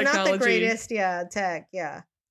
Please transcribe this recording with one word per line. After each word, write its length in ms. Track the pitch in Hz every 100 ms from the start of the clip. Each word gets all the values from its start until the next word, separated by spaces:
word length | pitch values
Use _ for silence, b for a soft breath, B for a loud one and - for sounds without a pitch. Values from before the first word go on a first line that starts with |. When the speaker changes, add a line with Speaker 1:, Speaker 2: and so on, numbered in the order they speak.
| 269
Speaker 1:
technology. 260 | 302 -
Speaker 2:
not 80 | -
the 60 | 247
greatest, 440 | 233 226 226 -
yeah, 320 | 220 190 175 175
tech, 380 | 208 190 165 -
yeah. 300 | 185 151 160 - _ _